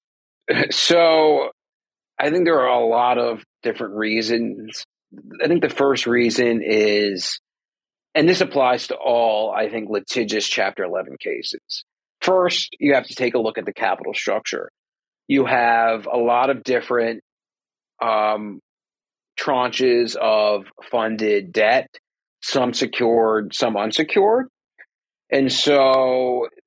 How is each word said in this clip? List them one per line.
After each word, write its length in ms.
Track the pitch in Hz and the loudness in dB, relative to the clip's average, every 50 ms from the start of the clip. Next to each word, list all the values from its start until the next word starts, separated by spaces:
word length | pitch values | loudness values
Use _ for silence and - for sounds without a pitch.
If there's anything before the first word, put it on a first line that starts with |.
| _ _ _ _ _ _ _ _ _ - | _ _ _ _ _ _ _ _ _ -4
<laughs> 200 | - - - 104 | -2 -2 -2 -2
So 800 | - - - - 170 170 170 160 160 160 156 156 147 139 135 - - _ _ _ _ _ _ _ _ _ _ _ _ - | -2 0 2 4 4 6 6 6 6 6 4 4 4 2 0 -4 -8 _ _ _ _ _ _ _ _ _ _ _ _ -2
I 100 | 135 151 | -2 0
think 140 | 160 185 175 | 0 2 2
there 160 | 170 160 139 | 2 2 2
are 220 | 127 127 123 120 | 2 2 2 2
a 40 | 113 | 2
lot 320 | 113 117 120 123 123 123 | 2 2 2 2 2 0
of 260 | 120 120 117 113 104 - _ _ _ - | 0 -2 -2 -4 -6 -12 _ _ _ -6
different 320 | 120 110 - 117 98 101 | -6 -6 -6 -8 -8 -6
reasons. 880 | 107 110 110 110 113 104 110 117 117 117 110 101 - 110 110 - - - - _ _ _ _ - - - - - - | -4 -4 -2 -2 -2 -2 0 -2 -2 -2 -4 -6 -10 -14 -14 -16 -16 -16 -18 _ _ _ _ -20 -20 -20 -18 -6 -4
I 60 | 160 | -2
think 140 | 151 175 165 | 0 0 0
the 80 | 160 147 | 0 -2
first 360 | - - 139 139 135 - - | 0 0 0 2 0 0 0
reason 560 | 117 120 120 120 117 113 127 123 120 117 110 | 0 0 0 0 0 0 0 0 0 0 0
is, 800 | - - 110 107 107 104 104 104 104 101 98 87 - - - - _ _ _ _ _ _ _ _ _ _ _ _ _ _ - | -2 0 0 2 2 2 2 0 0 -2 -2 -4 -6 -8 -10 -10 _ _ _ _ _ _ _ _ _ _ _ _ _ _ 0
and 160 | 156 151 175 | 2 2 4
this 120 | 180 180 | 2 2
applies 460 | 180 143 143 139 131 123 127 117 - | 0 -2 0 0 2 2 0 0 -4
to 80 | - - | -6 -8
all, 560 | - - 127 120 120 113 110 107 107 110 107 | -4 -2 0 0 2 2 2 0 0 -2 -2
I 180 | 98 110 110 104 | -2 -2 -4 -4
think, 200 | 117 113 107 101 | -4 -6 -6 -4
litigious 580 | 107 101 - - - 123 110 104 107 107 - | -4 -4 -4 -4 -4 -4 -2 -2 -2 -2 -2
Chapter 360 | - - 123 98 95 - - 92 | -2 -2 -2 -2 -2 -4 -4 -6
eleven 320 | 87 90 92 90 80 67 - | -4 -4 -6 -8 -8 -12 -10
cases. 640 | - 90 69 60 - - - - _ - - - - _ _ _ _ _ _ _ | -8 -8 -8 -6 -8 -10 -12 -12 _ -16 -16 -16 -16 _ _ _ _ _ _ _
First, 540 | - 180 185 185 180 175 - - - - - - | 0 2 2 2 2 0 0 -4 -6 -8 -6 -2
you 140 | 139 143 139 | 0 2 2
have 120 | 127 123 | 2 0
to 100 | - - | -4 -4
take 180 | - 127 120 117 | -4 -2 -2 0
a 60 | 123 | 0
look 180 | 110 110 - | -2 -2 -4
at 80 | 113 98 | -6 -8
the 80 | 101 - | -8 -6
capital 400 | - 110 95 98 - - 92 104 | -4 -2 -2 -2 -4 -6 -8 -8
structure. 560 | - - 104 98 110 - - - - - - - _ _ _ _ _ _ _ _ _ _ - | -6 -4 -4 -4 -4 -4 -6 -8 -8 -10 -12 -16 _ _ _ _ _ _ _ _ _ _ 0
You 160 | 139 139 127 | 0 0 2
have 600 | - 131 120 120 117 117 117 113 113 113 110 101 | 2 2 2 4 4 4 4 2 2 0 -2 -4
a 120 | - - | -4 -2
lot 320 | 120 117 120 120 123 131 135 | 0 2 2 2 2 2 0
of 140 | 135 117 101 | -2 -2 -2
different, 580 | 127 127 120 - - 123 120 117 113 113 104 - _ _ _ _ _ _ _ _ _ _ _ _ _ _ - | -2 -2 -2 -2 -2 -2 0 0 -2 -4 -6 -12 _ _ _ _ _ _ _ _ _ _ _ _ _ _ -6
um, 580 | 117 113 110 107 107 107 107 107 104 104 95 - - _ _ _ _ _ _ _ _ _ _ _ _ _ _ - | -2 -2 0 0 0 0 -2 -4 -6 -10 -14 -16 -20 _ _ _ _ _ _ _ _ _ _ _ _ _ _ -8
tranches 800 | - 156 135 123 123 123 - - 131 127 120 120 120 113 - | -4 -2 0 0 0 -2 -2 0 2 2 4 2 2 0 -2
of 480 | - - 110 110 107 107 104 104 101 98 - - - - | -2 0 2 2 4 2 2 0 -2 -4 -10 -20 -20 -10
funded 720 | - - 117 110 110 110 107 107 107 104 101 98 87 - | -4 -2 -2 -2 -2 -2 -2 0 0 0 0 -2 -2 0
debt, 340 | 113 107 107 123 131 - - - - _ _ _ _ _ _ _ _ | 2 2 4 4 2 0 -4 -10 -20 _ _ _ _ _ _ _ _
some 320 | - - - 135 123 123 120 | -8 -4 -2 0 0 0 0
secured, 840 | - 135 - - - 123 117 117 113 113 110 110 110 104 95 - | -2 -4 -4 -2 0 2 2 4 4 4 4 2 0 -2 -4 -4
some 220 | - 131 117 107 | -2 -2 0 0
unsecured. 720 | 101 107 113 - - 156 - - 208 196 214 226 254 262 - _ _ _ _ _ - - _ _ _ _ _ _ _ _ _ | -2 -2 -2 -2 -2 -2 0 2 2 4 4 2 2 0 -4 _ _ _ _ _ -20 -20 _ _ _ _ _ _ _ _ _
And 180 | - 135 135 127 | 0 0 2 0
so 1000 | 127 - - 147 143 139 135 135 131 131 131 127 127 127 127 127 123 123 117 - - - _ | 0 0 2 2 4 4 4 4 4 4 2 2 2 0 0 0 -2 -2 -4 -6 -8 -14 _